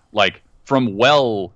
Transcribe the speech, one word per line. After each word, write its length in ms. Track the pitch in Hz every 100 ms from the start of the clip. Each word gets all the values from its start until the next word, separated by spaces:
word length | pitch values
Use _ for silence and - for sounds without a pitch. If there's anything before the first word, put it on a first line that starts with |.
| _
like, 300 | 104 95 - _ _
from 320 | - 135 120 98
well 560 | 127 147 123 104 90